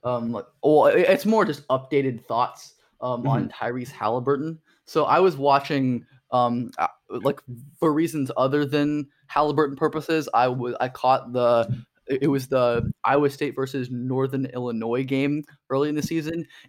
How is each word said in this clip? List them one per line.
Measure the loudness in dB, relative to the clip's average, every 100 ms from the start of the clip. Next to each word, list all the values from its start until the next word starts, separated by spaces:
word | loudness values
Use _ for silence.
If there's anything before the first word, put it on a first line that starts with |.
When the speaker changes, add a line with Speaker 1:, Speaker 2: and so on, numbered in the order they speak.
Speaker 1:
Um, | -4 -4 -4
like, | -6 -10 _
well, | 4 6
it, | 6 6
it's | 4 2
more | 2 2
just | 2 -2 -2
updated | -4 0 -2 0 -4 -4
thoughts, | -2 -2 -4 -20 _ _ _
um, | -6 -2
on | 0 0 -2
Speaker 2:
Mm-hmm. | -6
Speaker 1:
Tyrese | -6 -6 -10
Halliburton. | -4 -2 0 0 -2 -2 -10 _ _
So | -4 0
I | 2 4
was | 4
watching, | 2 2 2 2 0 0 -2 -6 _ _
um, | 0 2 0 -6 -4
uh, | -6 -6 -12
like, | -4 -4 -4 -10 -18 -18 -2
for | 0
reasons | 0 -2 -2 -4 0
other | 0 2
than | 0 0 0 -2 -6 _
Halliburton | -4 0 2 2 0 0
purposes, | -2 -2 0 -2 2
I | 2 2
wa-, | 0 -4 -4
I | -4
caught | 0 2 2 0
the, | 0 2 2 0 -4 -10 _
it, | -6 -2
it | 0
was | -2 0
the | 2 2 0 -2 -2
Iowa | 0 2 2
State | 0 -6
versus | -4 -4 -4 -6
Northern | -6 -4 -2 -2 -2
Illinois | -6 -6 -6 -4 -2 -2
game | -2 -2 0 -2 -8 _ -4
early | -2 0
in |
the | -2
season, | -4 -4 -4 -6 -10 -16